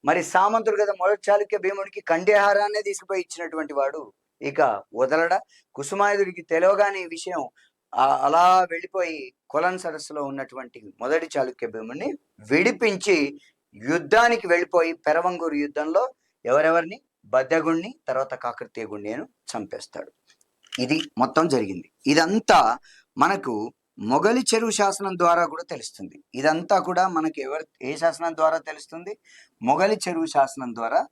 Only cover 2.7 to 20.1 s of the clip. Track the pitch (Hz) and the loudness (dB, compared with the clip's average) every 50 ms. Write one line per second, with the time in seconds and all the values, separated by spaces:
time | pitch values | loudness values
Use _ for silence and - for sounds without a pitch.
2.7 | 208 214 208 202 196 - 196 - 196 190 175 _ - 170 170 160 160 160 156 147 | -2 -4 -4 -4 -8 -8 -6 -4 -4 -4 -4 _ -10 -10 -10 -8 -6 -8 -6 -4
3.7 | 147 139 135 139 147 156 135 104 _ _ _ _ _ _ - 143 139 160 147 127 | -2 -2 -2 -2 -2 -8 -14 -14 _ _ _ _ _ _ -8 -4 2 2 2 2
4.7 | 107 98 - _ - 113 127 127 147 160 165 170 180 202 - _ _ _ _ _ | 2 -2 -6 _ -2 -2 0 2 2 0 2 2 0 -2 -2 _ _ _ _ _
5.7 | _ - 143 - 196 196 202 202 202 202 196 185 180 180 165 _ 170 160 180 190 | _ -12 -8 -6 0 0 2 2 2 2 0 -2 -2 -14 -6 _ 0 4 4 4
6.7 | 202 196 202 202 196 190 180 165 165 165 - 185 180 160 135 123 _ _ _ _ | 4 4 2 0 0 -6 -10 -10 -12 -10 -8 -6 -6 -6 -6 -8 _ _ _ _
7.7 | _ _ _ _ - - 131 139 139 131 135 143 151 170 175 180 185 185 180 170 | _ _ _ _ 0 2 2 2 2 2 2 2 4 6 6 6 6 4 2 0
8.7 | 165 170 175 175 - 190 180 170 160 147 131 127 _ _ _ _ - 151 170 180 | -4 -10 -10 -8 -4 -4 -4 -4 -6 -10 -12 -16 _ _ _ _ -4 -2 0 0
9.7 | 185 180 180 165 156 156 143 - 151 151 143 139 139 139 135 123 123 131 127 120 | -2 -4 -8 -10 -10 -10 -14 -10 -8 -8 -8 -6 -8 -10 -10 -12 -12 -16 -16 -16
10.7 | _ 120 107 98 _ _ 117 131 156 165 165 160 - 147 131 131 127 _ - 113 | _ -20 -20 -20 _ _ -4 -2 0 -2 -2 -2 -4 -4 -4 -4 -4 _ -8 -8
11.7 | 107 113 110 113 127 156 208 285 294 - _ _ _ _ 107 107 135 160 190 240 | -8 -10 -12 -10 -10 -8 -6 -8 -8 -8 _ _ _ _ -4 0 2 2 4 2
12.7 | 233 180 240 220 196 185 - 208 185 160 143 143 147 143 _ _ _ _ _ _ | 2 2 0 0 0 0 2 2 2 4 2 -2 -4 -12 _ _ _ _ _ _
13.7 | _ 107 110 127 160 175 156 143 202 220 240 240 233 226 214 180 170 170 175 - | _ -10 -4 -2 -2 -2 2 4 4 6 6 4 2 0 2 2 2 2 2 2
14.7 | - 175 165 165 165 _ _ 151 151 165 175 180 180 165 165 165 147 143 147 143 | 2 2 2 2 -2 _ _ 2 2 2 2 0 -4 -2 -4 -4 -2 -2 -4 -4
15.7 | 147 147 151 156 170 196 247 262 - _ _ _ _ _ _ 117 131 147 156 160 | -4 -6 -4 0 0 0 0 0 -6 _ _ _ _ _ _ 2 2 4 4 4
16.7 | 165 170 165 165 208 262 _ _ _ _ _ - - 131 131 - 160 160 151 165 | 4 2 0 -2 -10 -16 _ _ _ _ _ 0 0 0 2 2 0 0 2 2
17.7 | 165 165 175 226 262 _ _ - 127 131 135 131 131 120 - 123 117 - 120 110 | 0 0 -2 -6 -12 _ _ -4 -2 -2 -2 -4 -8 -8 -8 -10 -8 -8 -16 -14
18.7 | _ 117 113 104 104 104 101 104 113 139 214 - _ _ _ - - 113 104 95 | _ -12 -10 -10 -10 -10 -8 -8 -8 -8 -10 -14 _ _ _ -10 -10 -10 -10 -8
19.7 | - 113 - _ - - - - | -12 -14 -14 _ -14 -16 -16 -16